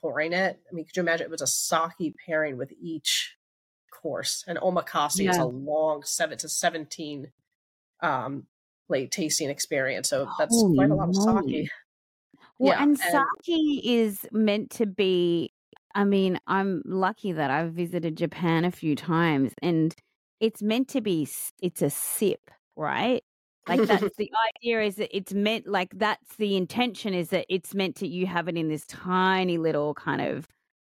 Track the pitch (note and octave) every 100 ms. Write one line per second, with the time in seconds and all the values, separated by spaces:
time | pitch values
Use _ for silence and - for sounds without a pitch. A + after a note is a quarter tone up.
0 | D#3 C3 D#3+ F3+ F#3+ - - E3+ D#3 F#3
1 | E3+ E3+ D#3 D#3+ C3+ - - E3 E3+ -
2 | D#3 - - D#3 D3+ B2+ C#3 - F3 D#3
3 | - - - - _ _ _ _ _ -
4 | D#3 - - - - F3 F#3 F3 - E3
5 | D3 F#3+ F#3+ F3+ C#3 C3 C#3+ D3+ D#3 D3
6 | - - D#3+ D#3 D#3 - F3 E3 D3+ -
7 | D3+ C#3+ C3 _ _ _ _ _ _ _
8 | E3 B2+ A#2+ C#3 - _ _ _ - C#3
9 | B2+ - D#3 - C#3+ C#3 - C#3+ C3 G#2
10 | - C3+ C#3 - D#3 A#3 G3+ C#3 C#3 D3+
11 | F3 F#3+ G#3+ G#3+ C#3 D3+ D3 - _ _
12 | _ _ _ _ - - C4+ - C#4+ C#4+
13 | - D4 C4+ - - E4 D4+ C#4 A#3+ A#3
14 | A3 G3+ - G#3+ G#3+ G#3 - - G#3+ F#3
15 | F#3+ F3+ F3 E3+ - _ _ _ _ G3+
16 | G3+ G3 F#3+ F3 - F#3+ G3 F3+ - F#3
17 | F#3 A3 G3 D#3+ C#3 C#3+ E3 E3 E3+ F3
18 | E3 D#3+ E3 - F3 E3 F3 - D#3+ C3+
19 | - E3 E3+ C#3 C3 - F3 E3 D#3+ -
20 | _ _ _ - A3 - G#3+ A#3+ C4 C4+
21 | G#3+ E3 C#3+ - - - F3+ - D3 -
22 | - - G3+ - _ - _ - D3 C#3
23 | A3 B3+ - _ _ _ - F3 G#3+ G3
24 | G3+ - G#3 A3 A3+ - A#3 A3+ G#3 F#3+
25 | G3 G3+ F#3+ G3 G#3 A3+ - G3 F#3 F#3
26 | G#3+ - - - G#3 G3 F3+ A#3 B3 F#3+
27 | G#3 F3+ E3 F3+ - F#3 - G3 F#3 -
28 | F#3 F3+ F#3 F3 E3+ E3+ D#3+ D3+ - -
29 | F3+ F#3 F#3 F#3 F#3 E3+ D#3+ D3 D3 D3
30 | D#3 C#3+ - - E3 _ _ _